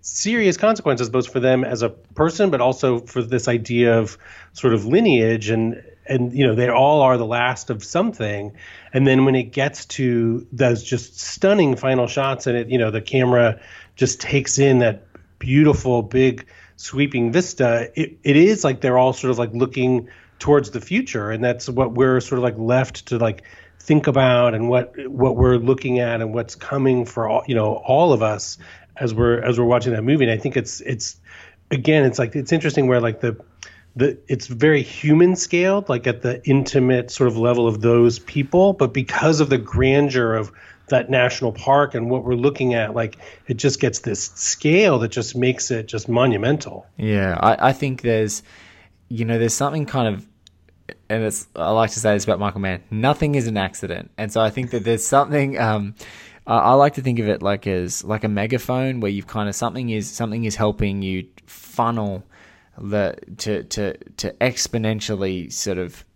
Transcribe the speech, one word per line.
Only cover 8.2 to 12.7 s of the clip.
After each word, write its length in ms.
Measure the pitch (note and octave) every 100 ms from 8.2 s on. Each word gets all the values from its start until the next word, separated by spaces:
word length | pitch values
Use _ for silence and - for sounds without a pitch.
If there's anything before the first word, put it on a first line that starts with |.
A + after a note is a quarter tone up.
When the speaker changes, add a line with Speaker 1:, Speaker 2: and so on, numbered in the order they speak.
| G#2+ G#2 G#2 - - - -
Speaker 1:
And 120 | C3+ C3+
then 200 | C3 C3+
when 100 | C3
it 160 | A2+
gets 340 | C#3 C#3 - -
to 600 | - B2+ A#2+ A#2 A#2 -
those 300 | A#2+ C3 A#2
just 380 | - B2 - -
stunning 560 | - - F#3+ G#3 D#3 B2
final 320 | C3+ C3 A#2+
shots 400 | - C3+ C3 C3
and 100 | A#2+
it, 120 |
you 100 | A#2